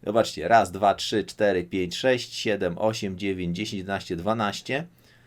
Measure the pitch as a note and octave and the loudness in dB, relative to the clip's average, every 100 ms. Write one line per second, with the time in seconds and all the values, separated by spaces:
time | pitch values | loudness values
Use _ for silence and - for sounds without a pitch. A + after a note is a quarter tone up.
0 | - A2 G#2+ - D#2+ A2+ F#2+ F#2 G2+ F#2+ | 0 0 0 -2 4 4 4 4 4 4
1 | - A2 G2 - G#2 F#2 F2 F#2+ F2+ F2 | 0 -2 -2 0 2 2 0 -2 -2 0
2 | C3 B2+ A#2+ - A#2 G2+ F#2 F2 A2 A2 | 2 2 -2 -6 -2 0 0 0 -2 -2
3 | G2+ F#2 G2+ F#2 F2 F2 G#2 G2+ F#2 G2 | -6 -4 -4 -2 -2 -4 -4 -6 -4 -6
4 | - F2 F2+ A2+ G#2 G2 - C3 E3+ _ | -4 -4 -2 0 0 -4 -6 -6 -6 _
5 | _ _ | _ _